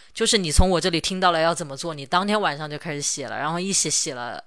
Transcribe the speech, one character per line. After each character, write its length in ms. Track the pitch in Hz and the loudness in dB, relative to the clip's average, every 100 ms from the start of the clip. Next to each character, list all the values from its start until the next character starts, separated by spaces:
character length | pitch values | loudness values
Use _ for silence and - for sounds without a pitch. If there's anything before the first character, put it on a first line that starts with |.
| - | -14
就 120 | - | -2
是 140 | 226 208 | 2 2
你 140 | 170 | 4
从 180 | - 190 | 6 6
我 100 | 175 | 4
这 80 | 180 | 2
里 100 | 165 | 0
听 180 | - 185 | -2 0
到 140 | 185 | 2
了 80 | 165 | 4
要 120 | 165 | 2
怎 140 | 170 151 | 0 -4
么 100 | 135 | -8
做， 180 | 170 | -8
你 120 | 151 139 | -8 -2
当 180 | 180 | 0
天 160 | 202 214 | 2 2
晚 160 | 180 143 | 0 -2
上 140 | 151 | -6
就 80 | 147 | -8
开 160 | 170 | -6
始 80 | 143 | -6
写 240 | 139 - 120 | -4 -4 -6
了， 100 | 107 | -4
然 160 | 147 | -4
后 60 | 170 | -2
一 140 | 190 | -2
写， 180 | 180 156 | 0 0
写 240 | - 160 | 0 -2
了 260 | 127 120 92 | -6 -8 -10